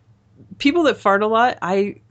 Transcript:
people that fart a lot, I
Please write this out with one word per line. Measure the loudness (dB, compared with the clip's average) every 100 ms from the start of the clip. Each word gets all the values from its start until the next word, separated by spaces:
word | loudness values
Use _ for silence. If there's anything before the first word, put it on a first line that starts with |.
| _ _ _ _ -20 -4
people | -2 2
that | 0 0
fart | 0 0
a | 2
lot, | 2 0 -2
I | -4 -2 -2 -6 _